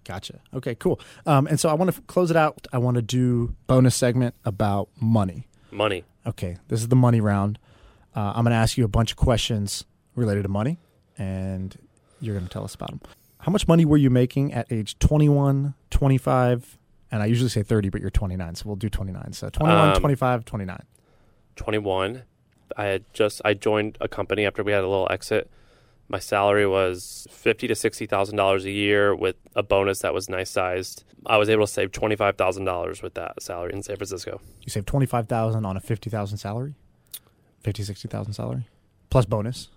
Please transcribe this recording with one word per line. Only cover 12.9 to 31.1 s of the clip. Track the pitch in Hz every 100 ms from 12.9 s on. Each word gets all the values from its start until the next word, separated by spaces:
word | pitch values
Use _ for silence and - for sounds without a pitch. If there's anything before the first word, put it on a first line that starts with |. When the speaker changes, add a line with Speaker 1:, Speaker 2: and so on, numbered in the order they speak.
Speaker 1:
'em. | - - - _ _
How | 165
much | 202 -
money | 165 151
were | 147
you | 135
making | 123 127 139 139
at | 123 -
age | 113 101 -
twenty-one, | - 151 147 143 139 139 143 - -
twenty-five, | - 139 131 139 127 123 120 - - _ _ _
and | 107
I | 104
usually | 120 123
say | 107
thirty, | 98 110 98
but | -
you're | 92
twenty-nine, | - 95 90 85 85
so | 104
we'll | 98
do | 104
twenty-nine. | - 95 90 -
So | - 101
twenty-one, | - 107 104 98 95
Speaker 2:
Um, |
Speaker 1:
twenty-five, | 147 131 127 123 -
twenty-nine. | 107 92 85 - _ _ _ _ _ _ -
Speaker 2:
Twenty-one. | - 107 98 95 98 123 - _ _ _ - -
I | 101
had | 95 -
just, | - 104 -
I | 107
joined | 101 110 107 107 -
a | 117
company | - 95 101 98
after | -
we | 101
had | 101
a | 92
little | 98 92
exit. | 98 - 110 - _ _ _ _ _ -
My | 95
salary | - 101 101 104 101
was | 95 92 90 - - -
fifty | - 113 - 120
to | 107
sixty | 110 - 110
thousand | 98 101 101
dollars | 98 98 95
a |
year | 101 101 104 101 90
with | 95 - _ -
a |
bonus | 104 98 98 95
that | 87
was | 92 95
nice | 92 92
sized. | 101 92 92 92 - -